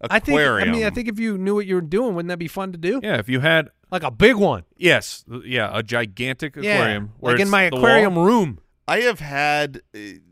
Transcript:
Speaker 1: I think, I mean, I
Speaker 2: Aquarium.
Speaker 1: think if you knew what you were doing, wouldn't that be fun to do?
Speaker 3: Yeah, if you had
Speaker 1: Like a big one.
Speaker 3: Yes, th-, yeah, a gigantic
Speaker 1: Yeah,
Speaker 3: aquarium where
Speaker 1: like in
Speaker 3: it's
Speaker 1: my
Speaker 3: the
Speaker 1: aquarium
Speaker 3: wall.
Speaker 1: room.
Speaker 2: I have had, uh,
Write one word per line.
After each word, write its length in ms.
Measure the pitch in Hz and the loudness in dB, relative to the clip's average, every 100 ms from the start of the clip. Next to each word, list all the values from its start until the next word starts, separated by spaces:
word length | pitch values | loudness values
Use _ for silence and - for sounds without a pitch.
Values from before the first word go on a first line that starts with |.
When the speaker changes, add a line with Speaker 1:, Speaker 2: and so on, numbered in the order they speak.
Speaker 1:
I 180 | 120 202 | -2 -2
think, 200 | - 294 | 2 2
I 20 | |
mean, 40 | 285 | 4
I 140 | 202 | 2
Speaker 2:
Aquarium. 320 | 220 233 214 | 2 0 -2
Speaker 1:
think 140 | 240 233 | -2 -6
if 100 | 214 | -4
you 180 | 226 190 | -4 -2
knew 180 | 190 208 | -2 -2
what 100 | 196 | 0
you 100 | 185 | -2
were 60 | |
doing, 340 | 156 190 254 175 | 0 -2 0 -2
wouldn't 140 | 175 | -4
that 80 | 175 | -6
be 80 | 170 | -8
fun 240 | 202 190 | -8 -8
to 60 | 175 | -6
do? 220 | 170 262 | -4 -4
Speaker 3:
Yeah, 140 | 214 135 | -2 -4
if 100 | 104 | -2
you 120 | 127 | 0
had 280 | 156 160 147 _ - | 2 2 0 _ -8
Speaker 1:
Like 120 | 185 | -6
a 80 | 147 | -4
big 240 | 113 214 214 | 4 4 6
one. 280 | 190 107 - - | 2 0 -6 0
Speaker 3:
Yes, 480 | 170 127 - - - | 2 2 0 -14 -16
th-, 140 | 120 | -14
yeah, 260 | 90 123 104 | -4 -2 -2
a 80 | 107 | -4
gigantic 720 | 110 120 113 95 127 131 156 151 | -2 -2 -4 -6 -6 -6 -10 -6
Speaker 1:
Yeah, 200 | 208 208 | -2 0
Speaker 3:
aquarium 380 | 110 104 104 - | 0 -2 -8 -6
where 140 | 123 | 0
Speaker 1:
like 60 | 120 | 2
in 60 | 196 | 2
Speaker 3:
it's 40 | |
Speaker 1:
my 180 | 196 180 | 2 2
Speaker 3:
the 60 | 131 | 2
Speaker 1:
aquarium 380 | 120 160 208 170 | 4 6 4 4
Speaker 3:
wall. 100 | 180 | 4
Speaker 1:
room. 340 | 240 165 92 _ _ - | 4 2 -4 _ _ -4
Speaker 2:
I 140 | 185 | 0
have 180 | 240 190 | 0 -2
had, 640 | 147 139 147 147 147 135 - | -6 -2 0 0 -2 -6 -18
uh, 60 | 107 104 78 82 | -16 -14 -16 _